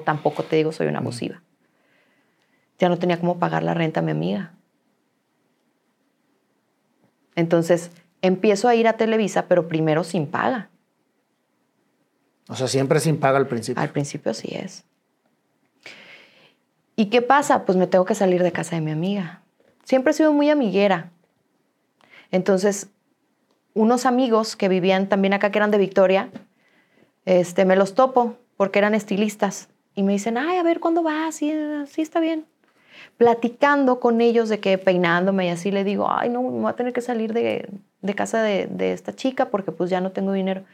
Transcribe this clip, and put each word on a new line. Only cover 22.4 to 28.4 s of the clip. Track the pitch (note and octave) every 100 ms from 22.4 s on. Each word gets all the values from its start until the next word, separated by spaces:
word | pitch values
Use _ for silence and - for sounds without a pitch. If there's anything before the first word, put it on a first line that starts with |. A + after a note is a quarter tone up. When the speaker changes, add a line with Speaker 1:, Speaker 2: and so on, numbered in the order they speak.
| F3+ F#3+ G3+ G3 - _ _ _ _ _ _ _ _
Speaker 1:
unos | A3+ A3 B3 C4
amigos | B3 C4 A3 A3 -
que | G3
vivían | F#3 F#3 F#3+ G3
también | G3 G3
acá, | G3 G3+
que | G#3
eran | G#3
de | G#3
Victoria, | F#3+ G3 F#3 F#3+ - - - _ _ _ _ _ _ _ -
este, | F3+ F3 F3 F#3
me | F#3+
los | G3 A3+
topo | C4 B3+ A#3 A3+